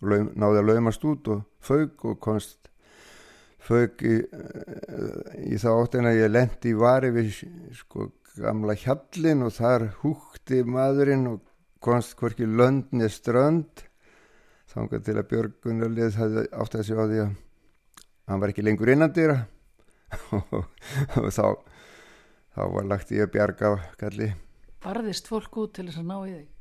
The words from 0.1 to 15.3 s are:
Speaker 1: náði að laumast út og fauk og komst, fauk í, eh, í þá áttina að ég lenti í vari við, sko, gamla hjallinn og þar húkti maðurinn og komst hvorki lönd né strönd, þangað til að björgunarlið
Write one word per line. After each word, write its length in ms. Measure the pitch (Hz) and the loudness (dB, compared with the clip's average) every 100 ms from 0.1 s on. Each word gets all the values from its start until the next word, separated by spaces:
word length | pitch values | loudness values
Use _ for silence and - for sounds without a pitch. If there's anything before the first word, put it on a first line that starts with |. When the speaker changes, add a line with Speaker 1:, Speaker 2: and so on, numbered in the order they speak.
| 104 107 | 0 0
Speaker 1:
náði 260 | - 104 104 | 0 4 4
að 100 | 104 | 4
laumast 360 | 113 117 107 156 | 4 2 0 -2
út 220 | 143 - | -2 -4
og 140 | 104 104 _ | -6 -8 _
fauk 400 | - 143 151 - 113 | -2 0 0 -6 -8
og 100 | 101 | -6
komst, 460 | - 107 - - - _ _ - - - - - _ _ | -2 -4 -4 -16 -20 _ _ -20 -20 -20 -20 -20 _ _
fauk 400 | - 117 120 - | 0 2 2 0
í, 140 | 117 113 | 0 0
eh, 1300 | - - - - - - - - - - - - - | 0 -10 -14 -16 -16 -14 -12 -8 -8 -8 -12 -10 -4
í 20 | 107 | 0
þá 100 | 117 113 | 2 4
áttina 340 | 120 123 120 | 2 2 4
að 80 | 113 | 4
ég 120 | 110 | 6
lenti 400 | 117 123 - 120 | 4 2 0 0
í 20 | 110 | 4
vari 320 | 120 131 127 | 4 4 2
við, 160 | 117 110 101 - 175 170 117 | 0 0 -4 -14 -18 -20 -20
sko, 320 | - - 104 - _ | -14 -10 -10 -12 _
gamla 420 | - 110 110 107 104 | -6 -4 -2 -2 -2
hjallinn 720 | 123 147 - 180 160 147 120 | -2 -4 -6 -2 2 2 0
og 80 | |
þar 320 | - 120 123 110 - | 0 2 2 -2 -4
húkti 580 | 147 151 - - - 131 120 | -4 -4 -10 -14 -2 0 0
maðurinn 600 | 127 135 139 139 135 123 | 0 2 4 4 2 0
og 100 | 104 _ _ _ _ | -4 _ _ _ _
komst 320 | 123 120 - - | 0 0 0 -4
hvorki 300 | 117 110 110 | -4 -2 0
lönd 440 | 113 123 135 - 123 | 4 6 4 0 0
né 120 | 110 | 0
strönd, 720 | - - 120 143 165 156 - - _ _ _ _ _ _ _ - | -2 0 4 4 2 -2 -12 -20 _ _ _ _ _ _ _ -12
þangað 300 | 117 107 110 104 | -8 -6 -4 -4
til 100 | 107 | -4
að 100 | |
björgunarlið 840 | 104 | -2